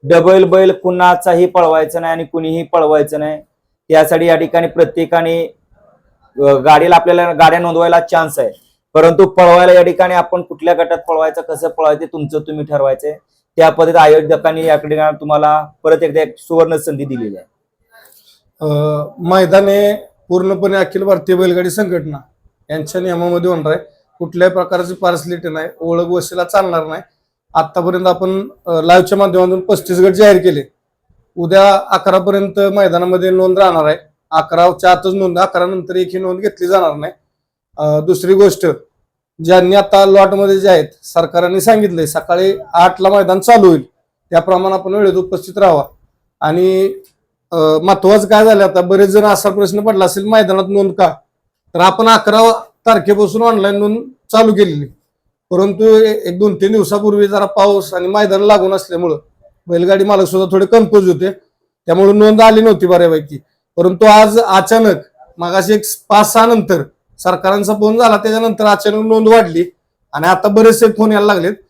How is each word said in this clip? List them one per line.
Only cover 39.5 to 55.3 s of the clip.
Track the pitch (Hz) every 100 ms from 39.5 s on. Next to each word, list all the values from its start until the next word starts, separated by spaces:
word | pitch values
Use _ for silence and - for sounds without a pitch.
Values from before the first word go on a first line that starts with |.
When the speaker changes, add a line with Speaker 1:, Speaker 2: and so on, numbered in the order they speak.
| 180 180 196
Speaker 2:
आता | 202 196 196
लॉटमध्ये | 196 190 196 196 190
जे | 196
आहेत, | 180 143 _
सरकारने | - - 170 170 180 190
सांगितलंय | 185 226 208 170 156
सकाळी | 160 - 175 190 196 -
आठला | 170 180 185 190
मैदान | 202 180 185
चालू | 190 233 190
होईल, | 160 127 _ _ _ _
त्याप्रमाणे | 170 165 180 190 190
आपण | 185
वेळेत | 202 196
उपस्थित | 185 185 185 - 196
राहावा. | 196 156 139 _ _ _ _ _
आणि, | 151 165 185 190 196 190 _ _ _ _ _
अ, | 170 156 156
महत्वाचं | 175 190 185 208 208
काय | 214 220
झालं, | 208
आता | 196 190
बरेच | 175 190 196
जण | 202
असा | 214 196 208
प्रश्न | 196 202 202
पडला | 208 202 185
असेल, | -
"मैदानात | 196 220 196 190 185
नोंद | 202 196
का?" | 190 180 - _ _ _ _ _
तर | 170
आपण | 180 190 226
अकरा | 220 220 214 226 226 - _ -
तारखेपासून | 220 160 202 208 202
ऑनलाईन | 233 226 196 202
नोंद | 208 220 - _ _
चालू | 220 226
केलेली, | 196 196 151 139 _ _ _ _